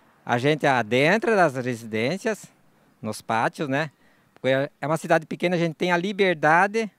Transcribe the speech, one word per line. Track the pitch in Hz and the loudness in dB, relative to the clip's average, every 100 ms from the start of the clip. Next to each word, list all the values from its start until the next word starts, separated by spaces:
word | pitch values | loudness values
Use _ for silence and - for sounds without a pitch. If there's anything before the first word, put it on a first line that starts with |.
| _ _ - | _ _ -4
a | 120 | 0
gente | 135 156 147 | 2 2 2
adentra | 127 107 123 147 214 - 214 | 2 2 2 4 2 2 2
das | 165 131 | 2 2
residências, | 123 117 117 110 120 190 233 214 - _ _ _ _ _ | -6 -6 -6 -4 -2 -2 -4 -6 -10 _ _ _ _ _
nos | 110 104 | -10 -8
pátios, | - 113 147 - 151 | -4 -2 -2 -4 -4
né? | 135 151 - _ _ _ | -4 -4 -10 _ _ _
Porque | _ 131 | _ -2
é, | 135 143 - | 0 -2 -6
é | 139 | -6
uma | 160 | -4
cidade | 170 165 151 | 0 0 0
pequena, | 170 175 175 | -4 -2 0
a | |
gente | 170 151 | -2 -2
tem | 180 | 0
a | 175 | 0
liberdade | 190 202 190 160 151 165 202 220 220 | 0 0 0 2 4 4 4 0 -6